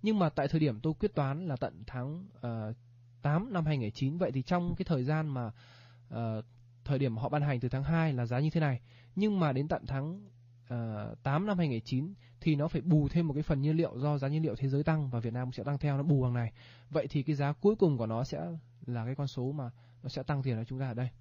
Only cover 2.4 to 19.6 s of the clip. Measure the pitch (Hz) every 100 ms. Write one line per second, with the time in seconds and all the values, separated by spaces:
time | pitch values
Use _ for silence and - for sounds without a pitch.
2.4 | 123 113 107 117 - - - - 143 156
3.4 | 226 190 156 147 110 - 135 165 175 131
4.4 | 127 180 175 175 185 156 127 156 156 135
5.4 | 117 107 - - - - - 113 113 110
6.4 | 110 - - - - 139 135 113 123 147
7.4 | 143 127 123 131 139 165 160 131 117 123
8.4 | 156 165 151 127 - - - - 214 196
9.4 | 160 131 147 170 120 135 143 190 208 -
10.4 | - - - 123 113 107 110 113 - 143
11.4 | 208 190 165 117 - 127 156 196 - -
12.4 | - 147 156 165 160 156 147 170 165 139
13.4 | 156 147 143 160 165 120 143 147 135 151
14.4 | 160 - 135 139 151 156 139 120 117 117
15.4 | 127 127 117 143 147 139 147 143 127 123
16.4 | 113 - - - - 156 135 151 135 147
17.4 | 143 147 202 220 185 135 110 113 135 143
18.4 | 165 170 - - - 120 113 135 143 -
19.4 | 127 147